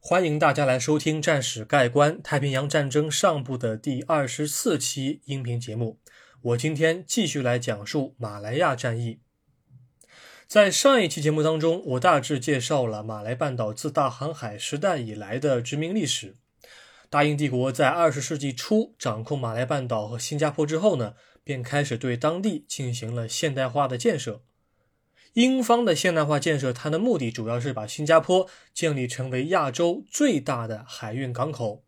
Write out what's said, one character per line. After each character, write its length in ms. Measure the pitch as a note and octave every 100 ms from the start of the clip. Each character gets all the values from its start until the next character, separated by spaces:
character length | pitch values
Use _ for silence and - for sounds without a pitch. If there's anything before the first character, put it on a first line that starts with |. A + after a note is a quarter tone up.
欢 240 | - F3+
迎 140 | F3+ D3+
大 120 | D#3
家 140 | C#3+
来 140 | C#3 B2+
收 200 | B2 D3+
听 200 | D#3+ D#3
《战 220 | D3+ D3
史 200 | C3 -
概 280 | A2 D3 B2
观： 280 | C3 C#3+ E3
太 180 | - C#3+
平 120 | C#3
洋 140 | C3 C#3+
战 220 | D3+ C#3+
争 220 | C#3 D#3
上 340 | D3 G3 D3+
部》 100 | B2+ B2+
的 180 | A#2+ A2
第 240 | D3 B2+
二 260 | - D#3 C3+
十 220 | - D3+
四 300 | - B3 D3+
期 420 | - - C3+ D3+ -
音 160 | C#3
频 180 | A#2+ A#2+
节 160 | B2 A2
目。 240 | A#2 A2+ - - - _
我 160 | B2 A#2+
今 180 | C#3+
天 300 | D3 D#3+ E3+ E3
继 200 | - F3
续 160 | C#3+
来 160 | B2+ B2
讲 280 | A#2+ G#2+ G#2
述 280 | D3+ C3+ -
马 220 | A#2 G#2
来 160 | G#2
亚 200 | C3 E3+
战 240 | B2 B2+ A2+
役。 220 | A#2 A2+ _ _ _ _ _ - _ _ _ - - - _
在 240 | G#3+ G3+
上 320 | - C#4 C4
一 40 | F3+
期 140 | D3+
节 100 | D3+
目 120 | D3+
当 180 | D3+ D#3+
中， 220 | E3 E3+
我 160 | - B2+
大 180 | F3+ D#3
致 220 | B2 C#3+
介 180 | A#2+ C#3
绍 280 | A#2+ D3 A#2+
了 160 | G#2+
马 180 | G#2+ G#2+
来 140 | G#2
半 200 | B2 D3+
岛 200 | B2 G#2+
自 160 | G#2+ D#3
大 180 | D3+ C3+
航 240 | - C#3+
海 240 | D#3 A2+ G#2
时 220 | - C#3+
代 180 | G3 D#3+
以 160 | A#2
来 260 | G#2 G2 A#2+
的 220 | D3 B2+
殖 160 | A#2+ C#3+
民 180 | E3
历 120 | G#3+ D3+
史。 320 | - - - _ _ - - - - _
大 140 | C#3+
英 120 | D3 D3
帝 140 | D3
国 200 | B2 C3
在 200 | B2 C#3
二 200 | E3 E3
十 120 | C#3
世 160 | C3 D#3
纪 160 | C#3
初 400 | B2 - G#3+ A3+ _
掌 240 | - A2
控 160 | A2 C#3+
马 140 | A#2+
来 140 | A2+ B2
半 200 | C3+ B2
岛 220 | A2+ G#2
和 100 | A2+
新 200 | - D3
加 120 | D3+
坡 140 | C#3+
之 140 | D3+ D#3+
后 180 | G#3 D#3+
呢， 160 | G#2+ - _ _
便 180 | - C3+
开 220 | B2 C#3+
始 140 | C#3+ A#2
对 180 | C3 A#2+
当 240 | D3+ E3+
地 240 | G#3 - _
进 280 | - B2+
行 200 | A#2+ A2
了 140 | A#2+ A2+
现 260 | - D#3+
代 140 | C#3 C3
化 180 | B2+ C#3
的 120 | B2
建 200 | A#3 E3
设。 260 | A#2+ G#2 _ _ _ _ _ _ _ _ _
英 280 | - B3 C4
方 220 | A#3 A#3+
的 100 | A#3
现 180 | D#3 F#3
代 120 | E3
化 160 | D3+ D3
建 180 | E3 D3+
设， 140 | C3
它 180 | B2 D#3
的 80 | D#3+
目 180 | A#3 F#3+
的 140 | A#2+
主 160 | A#2 A2
要 140 | A#2+
是 120 | C3
把 140 | A#2 G#2+
新 180 | -
加 140 | D3+ E3
坡 300 | D#3 F#3 F#3 - _
建 220 | - E3 C#3
立 100 | B2+
成 240 | B2 B2+
为 160 | B2+ D3
亚 240 | F3+ C#3+
洲 340 | A#2+ E3+ G3 -
最 300 | - D4 E3
大 260 | B2 B2+ A2+
的 180 | G#2+
海 300 | A2+ - A2+
运 180 | A#2 C3
港 200 | A#2+ C#3
口 320 | D3 A2+ G#2+